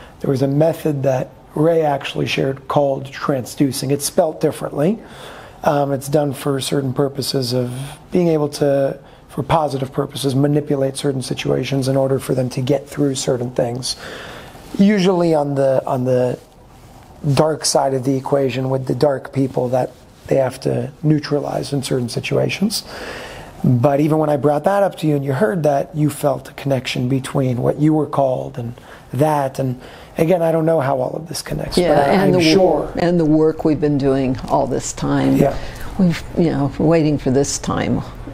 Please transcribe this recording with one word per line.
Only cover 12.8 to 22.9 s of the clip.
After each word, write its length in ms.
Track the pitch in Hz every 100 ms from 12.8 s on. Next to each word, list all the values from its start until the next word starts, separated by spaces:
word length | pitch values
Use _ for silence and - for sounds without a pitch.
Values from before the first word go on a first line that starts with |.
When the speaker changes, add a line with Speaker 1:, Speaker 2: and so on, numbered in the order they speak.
| -
Speaker 1:
through 260 | - 143
certain 360 | 131 - 127 123
things. 460 | 127 131 120 127 - - - - - - - - -
Usually 560 | 196 214 180 180 170
on 200 | 160 143
the, 300 | 139 135 131 -
on 180 | 135
the 340 | 127 127 123 - - - - - - - - - 151
dark 320 | 135 151 151 -
side 260 | 160 139
of 120 | 135
the 120 | 123 135
equation 540 | 131 139 135 123 131
with 160 | 131 131
the 80 |
dark 400 | 127 147 131 -
people 340 | 135 135 - 127
that 220 | 123 127 - - - -
they 80 | 139
have 220 | 131 -
to 300 | 143 127 123 -
neutralize 720 | 151 151 - 147 139 - 139
in 80 | 143
certain 260 | - 139 120
situations. 720 | - - 135 117 - 202 - -